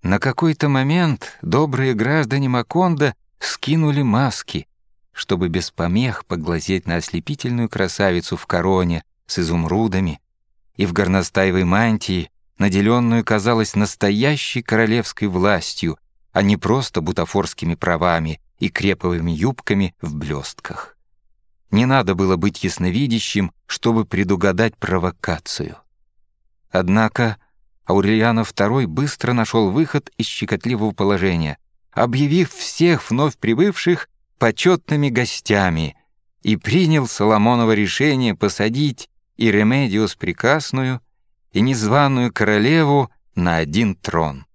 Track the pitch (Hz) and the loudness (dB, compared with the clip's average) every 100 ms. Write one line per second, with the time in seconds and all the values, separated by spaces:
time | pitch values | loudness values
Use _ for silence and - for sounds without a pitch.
0 | 90 101 135 - 170 147 147 135 135 170 | 0 0 0 0 -2 0 0 0 0 0
1 | 170 123 - - 85 117 151 127 131 110 | 0 -2 -8 -12 -2 0 2 0 0 0
2 | 117 156 123 139 135 123 113 170 180 151 | 0 0 0 0 0 0 0 0 0 2
3 | 143 - _ _ - - - 160 151 143 | 0 -2 _ _ -10 -6 -2 2 2 2
4 | 131 107 135 - - - - _ _ _ | 2 2 0 -2 -8 -10 -10 _ _ _
5 | _ - - 92 90 87 - - 85 98 | _ -14 -4 -2 0 -2 -4 -4 0 0
6 | 127 98 - 90 78 85 - 95 - 85 | 0 -4 -8 -6 -4 -4 -2 -4 -2 -4
7 | - 87 - 147 127 120 113 - 92 - | -4 -6 -6 -6 -4 -2 -4 -2 -4 0
8 | 98 87 - 87 - 87 90 95 87 85 | 0 0 -2 -8 -4 -2 2 2 2 -2
9 | - _ - - 82 85 80 95 113 92 | -6 _ -8 -4 -2 -2 0 0 0 0
10 | 92 73 _ _ _ _ _ - 95 85 | -2 -4 _ _ _ _ _ -6 -2 0
11 | 92 95 87 95 95 92 90 98 117 110 | 2 2 0 0 2 2 2 2 2 0
12 | - 92 78 _ _ _ 101 95 104 120 | -2 -4 -6 _ _ _ 0 2 2 2
13 | 120 117 113 110 104 113 107 101 104 - | 2 0 0 0 2 0 0 0 -2 0
14 | 101 104 135 147 - 127 - 113 110 117 | 0 2 0 0 -4 -6 -2 0 2 0
15 | 113 - 104 90 98 95 - - 82 78 | -2 -4 -2 0 2 0 -2 -4 -6 -6
16 | _ _ _ - 101 104 - 127 127 - | _ _ _ 0 2 2 0 0 0 -4
17 | 80 87 82 98 85 - 82 82 - 82 | -4 -4 -2 -2 -2 -4 -6 -2 -2 0
18 | 87 82 80 76 _ _ - - 98 92 | 2 0 -2 -8 _ _ -6 -2 -2 -2
19 | 90 87 85 78 113 135 - 98 92 _ | -2 -2 -2 0 -2 -2 -4 -2 -2 _
20 | 82 73 69 71 - - - - - _ | -10 -8 -6 -8 -8 -14 -14 -14 -16 _
21 | _ _ _ _ _ _ _ 101 127 135 | _ _ _ _ _ _ _ 0 4 2
22 | 98 90 95 90 101 - 92 - 90 98 | 2 0 2 2 0 -2 -6 -2 -2 0
23 | 139 113 - 101 92 _ _ - 117 113 | 0 -2 -2 -2 -2 _ _ -2 0 0
24 | 104 92 92 95 98 90 113 - - 92 | 0 -2 0 2 2 2 0 -2 -2 0
25 | 90 - - 80 - - 78 - _ _ | -2 -4 -6 -6 -6 -8 -10 -12 _ _
26 | _ _ _ _ _ _ _ 92 90 104 | _ _ _ _ _ _ _ -2 0 0
27 | 110 - 117 104 _ _ _ _ - 95 | 0 0 -4 -4 _ _ _ _ 0 2
28 | 98 110 113 113 107 - 101 131 107 80 | 4 2 2 0 -2 0 0 0 -2 -2
29 | 143 - - 123 110 113 107 120 156 147 | -4 -4 -2 0 0 2 2 0 -2 -4
30 | - - - - - 107 117 117 107 - | -6 -8 -6 -6 -4 -4 -2 -2 -2 0
31 | 101 98 95 85 78 73 _ _ _ - | 0 2 0 0 -2 -6 _ _ _ -2
32 | 120 127 143 170 175 - - - 170 151 | 0 2 2 2 0 -4 -8 0 2 2
33 | - 120 147 - 107 117 202 - 175 175 | 0 -2 -2 -2 -2 2 0 0 -2 -2
34 | - _ _ _ 117 - 165 175 - 151 | -4 _ _ _ 0 2 2 2 0 0
35 | 143 120 123 - - 104 95 80 78 - | 2 0 -2 -6 0 2 4 0 -4 -8
36 | _ _ _ _ - 107 - 151 170 156 | _ _ _ _ -2 -2 0 2 4 2
37 | 123 - 104 107 110 120 113 107 98 - | 0 0 2 4 4 4 2 2 0 0
38 | 147 135 120 95 101 - 107 123 147 117 | 0 2 0 0 -2 0 -2 0 -2 -4
39 | - _ _ - 113 101 107 131 131 101 | -14 _ _ -2 2 4 4 2 2 0
40 | 104 - 90 85 120 151 - 131 131 127 | -2 -2 -8 -2 2 2 0 -4 -2 -4
41 | _ _ _ _ _ - 123 127 107 131 | _ _ _ _ _ 0 0 0 2 4
42 | 143 131 123 - 107 107 113 165 147 143 | 4 2 0 0 2 4 4 4 4 2
43 | 127 _ _ - 87 82 76 90 113 92 | 0 _ _ -2 0 0 0 0 0 -2
44 | - 85 78 67 - | -2 -2 -2 -4 -16